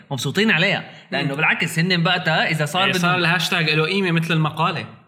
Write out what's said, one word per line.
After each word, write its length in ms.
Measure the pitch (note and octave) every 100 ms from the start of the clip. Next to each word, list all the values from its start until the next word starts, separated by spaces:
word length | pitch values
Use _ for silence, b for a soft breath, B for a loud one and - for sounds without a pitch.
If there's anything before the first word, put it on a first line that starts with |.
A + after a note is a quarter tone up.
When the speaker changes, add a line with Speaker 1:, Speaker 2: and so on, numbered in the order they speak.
| B
Speaker 1:
مبسوطين 400 | C#3 C#3+ E3 A3
عليها. 380 | D#3+ G3 C3 - B B
لأنه 180 | C3 C#3+
Speaker 2:
مم. 60 | C#3
Speaker 1:
بالعكس، 440 | D3+ A#3 E3 E3
هن 280 | F3+ F3 F3
وقتها 440 | F3+ E3 E3 C#3+
إذا 140 | D#3 D3
صار 200 | F3+ F#3+
Speaker 2:
إيه، 60 |
صار 200 | F#3 F3
Speaker 1:
بدهم 80 | F3+
Speaker 2:
الهاشتاج 500 | E3 F3 D#3+ F#3 D#3
له 160 | D#3 D#3+
قيمة 260 | G3 F#3
مثل 220 | E3 E3
المقالة. 520 | D#3+ D3+ D#3 F3 C#3+ G#2+ -